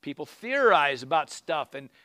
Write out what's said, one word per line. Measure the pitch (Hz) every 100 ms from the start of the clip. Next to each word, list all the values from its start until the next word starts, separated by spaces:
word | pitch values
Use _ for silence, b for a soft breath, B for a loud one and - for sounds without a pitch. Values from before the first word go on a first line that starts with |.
People | - 139 151
theorize | - 226 269 254 180 143 135
about | 127 160 143
stuff, | - - 156 127
and, | 139 135 b